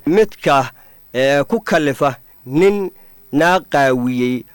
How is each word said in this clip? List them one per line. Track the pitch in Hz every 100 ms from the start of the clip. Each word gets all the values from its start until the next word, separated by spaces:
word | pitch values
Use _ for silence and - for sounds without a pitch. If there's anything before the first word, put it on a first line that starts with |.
| 147
midka, | 190 208 - 165 139 127 - _ _ _
ee, | 123 135 143
ku | 139 226
kalifa | - 170 147 127 143 127 _ _ 127
nin | 147 196 202 185 - - _ _
naa | 139 175 185
qaawiyey | - 143 135 127 123 123 123 123 -